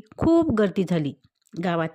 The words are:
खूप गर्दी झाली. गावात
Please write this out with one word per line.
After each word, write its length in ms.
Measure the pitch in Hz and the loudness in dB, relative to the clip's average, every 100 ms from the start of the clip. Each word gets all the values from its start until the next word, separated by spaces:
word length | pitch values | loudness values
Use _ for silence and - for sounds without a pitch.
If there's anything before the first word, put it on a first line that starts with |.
| - - | -4 -2
खूप 400 | 330 330 320 220 | 2 4 2 0
गर्दी 260 | 208 196 180 | 0 0 -2
झाली. 240 | 175 143 - _ _ _ - | -2 -2 -8 _ _ _ -8
गावात 260 | 175 170 160 | -4 -2 -4